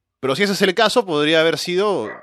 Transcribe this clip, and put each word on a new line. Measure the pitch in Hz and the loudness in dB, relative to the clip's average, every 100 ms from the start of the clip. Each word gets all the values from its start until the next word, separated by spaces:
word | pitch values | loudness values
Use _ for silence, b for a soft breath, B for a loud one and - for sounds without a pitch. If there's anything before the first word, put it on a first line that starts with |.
| _ - | _ -8
Pero | 131 156 | -4 0
si | |
ese | 202 | 0
es | 190 | 2
el | 196 | 0
caso, | 190 214 254 190 | 2 2 2 0
podría | 147 151 160 | 0 2 2
haber | 165 156 | 2 0
sido, | - 180 208 170 107 - | -4 -2 0 -2 -6 -10